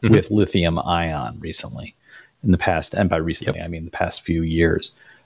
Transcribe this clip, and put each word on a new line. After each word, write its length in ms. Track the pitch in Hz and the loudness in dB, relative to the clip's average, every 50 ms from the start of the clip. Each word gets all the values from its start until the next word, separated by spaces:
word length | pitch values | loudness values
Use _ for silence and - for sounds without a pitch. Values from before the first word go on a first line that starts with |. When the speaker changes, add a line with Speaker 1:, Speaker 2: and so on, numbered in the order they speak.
Speaker 1:
Mm-hmm. 120 | - 113 110 | 4 6 6
Speaker 2:
with 160 | 101 92 - | 6 4 4
lithium 480 | 104 107 98 - - 98 85 82 82 85 | 2 2 2 2 2 2 2 2 0 0
ion 600 | - - 87 85 85 82 78 73 64 57 - - | 0 0 0 0 0 -2 -4 -6 -6 -8 -10 -10
recently 560 | - - - - - - - - - - - _ _ _ - - - _ _ _ | -8 -4 -2 -2 -2 -4 -6 -12 -14 -14 -18 _ _ _ -20 -20 -20 _ _ _
in 80 | - 113 | 2 2
the 80 | 90 90 | 2 4
past. 360 | - - 87 85 82 - - | 4 2 0 0 -2 -2 -2
And 160 | 92 101 90 | 0 0 0
by 60 | 85 82 | 0 0
recently, 400 | 80 82 80 - - - - - | 0 -2 -4 -4 -4 -6 -6 -6
Speaker 1:
Yep. 60 | 82 | -6
Speaker 2:
I 20 | 85 | -10
mean 160 | 85 82 82 | -10 -10 -10
the 60 | 82 | -10
past 320 | - - 92 85 - - | -6 -4 -4 -4 -4 -6
few 200 | - - 82 82 | -4 -2 -2 0
years. 500 | 82 80 82 82 82 82 78 - - - - - - - - _ _ | 0 0 2 2 2 2 2 2 0 -2 -4 -6 -20 -20 -20 _ _